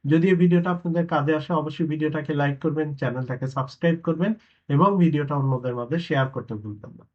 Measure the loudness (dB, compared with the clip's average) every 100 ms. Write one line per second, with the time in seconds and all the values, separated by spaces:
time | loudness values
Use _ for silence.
0 | 4 4 4 6 6 4 2 -2 -2 -2
1 | 0 0 2 -2 0 -2 -2 -4 -4 0
2 | -2 -2 -4 -2 0 0 -2 -2 -4 -4
3 | -4 -4 -6 -6 -6 -6 -8 -2 0 0
4 | -2 -2 -2 -2 _ _ -2 2 4 4
5 | 4 2 -2 -2 0 -2 -4 -6 -4 -6
6 | -2 0 0 -4 -10 -10 -10 -14 -16 -20
7 | _